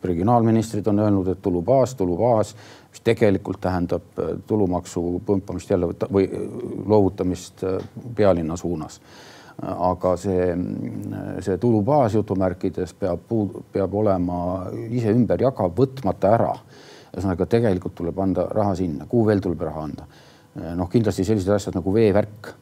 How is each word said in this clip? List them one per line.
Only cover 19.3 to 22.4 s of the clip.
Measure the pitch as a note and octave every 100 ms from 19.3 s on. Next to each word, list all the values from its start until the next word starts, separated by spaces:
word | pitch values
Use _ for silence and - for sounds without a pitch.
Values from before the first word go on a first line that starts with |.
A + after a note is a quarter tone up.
| G#2
tuleb | F#2+ D#2+
raha | D#2+ D2+ D#2
anda? | - E2 - - - - - E2+
Noh, | F2 F2+
kindlasti | B2 G#2+ F#2+ F#2
sellised | G#2+ F2+
asjad | G#2 - F2+
nagu | F2
veevärk. | G2+ A2 F#2+ G2+ -